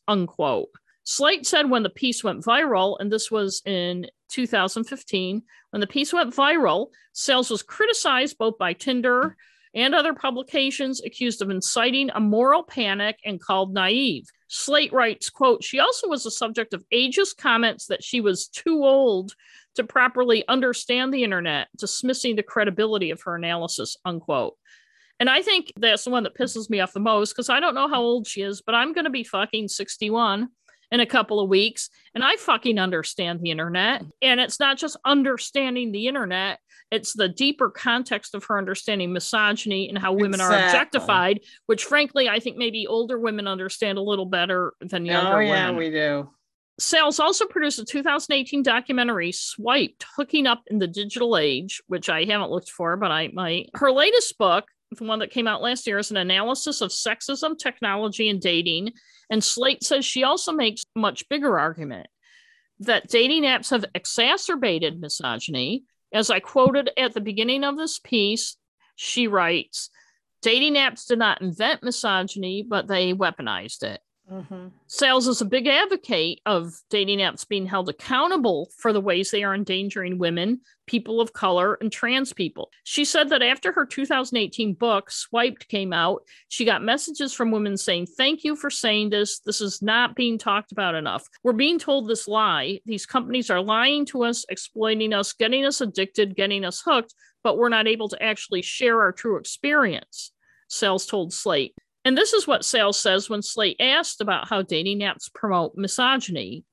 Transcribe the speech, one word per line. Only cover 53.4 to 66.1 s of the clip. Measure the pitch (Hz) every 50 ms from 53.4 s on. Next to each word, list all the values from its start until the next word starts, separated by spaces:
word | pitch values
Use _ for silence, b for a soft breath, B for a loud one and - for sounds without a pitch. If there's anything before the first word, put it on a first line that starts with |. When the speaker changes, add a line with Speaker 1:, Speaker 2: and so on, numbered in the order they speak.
| 185 165 170 175 - - -
Speaker 1:
Her | - 285 269 262
latest | 269 302 403 466 480 - - -
book, | - 220 185 170 190 - _ _ _ _ -
the | 226 - 226
one | 220 220 220
that | 214 -
came | - 254 226
out | 220 214 -
last | - 240 254 247 -
year, | 233 202 202
is | 208 -
an | 214
analysis | 196 180 180 185 190 208 233 262 269 - 311 294 -
of | 220 185
sexism, | - - - 226 220 - - - 277 269 320 311 320
technology, | - - 269 247 - 233 202 196 202 220 214 196 - 220
and | 214 208 190
dating. | 180 185 170 165 175 175 165 165 190 233 233 b b b b b b b
And | 220 220
Slate | - - - 233 254 269 277 -
says | - - 302 277 254
she | - - 247 262
also | 262 302 381 - -
makes | 320 302 247 220 214 - - _ -
a | 226
much | 214 202 139 - - -
bigger | 285 294 285 277 202
argument | 160 147 160 165 165 156 143 120 90 - - _ _ b b b b b b b b b b b -
that | 202 226 226 190 -
dating | - - 233 240 262 311 320 294
apps | 269 254 - - -
have | 262 233 180 - -
exacerbated | 180 - - - - 233 254 330 381 - - 349 269 247 220 170 160 160 151 160 170
misogyny. | 160 - - - 147 127 117 117 - - 151 127 127 139 214 269 - _ _ _ _ -